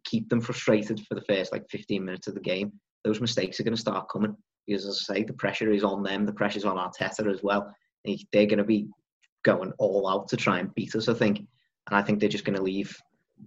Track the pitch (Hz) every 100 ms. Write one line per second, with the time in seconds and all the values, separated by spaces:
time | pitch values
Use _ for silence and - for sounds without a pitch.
0 | - 113 104 120 117 120 - 107 104 110
1 | - 101 - 98 92 107 - 104 - 101
2 | 95 92 - 98 92 92 101 - _ _
3 | 110 107 120 - 95 - 113 113 - 95
4 | - 98 107 - _ _ - 101 98 98
5 | - 101 107 - 98 98 110 104 101 95
6 | 98 98 104 104 104 101 101 92 87 -
7 | 95 - 104 95 101 101 101 - _ _
8 | 104 101 - 104 104 104 104 107 104 -
9 | _ _ _ _ - 90 95 - 107 98
10 | 95 98 - 123 - 92 101 - 98 110
11 | 113 113 110 101 - _ _ _ - 101
12 | 101 104 104 101 - 98 95 98 101 -
13 | _ _ _ _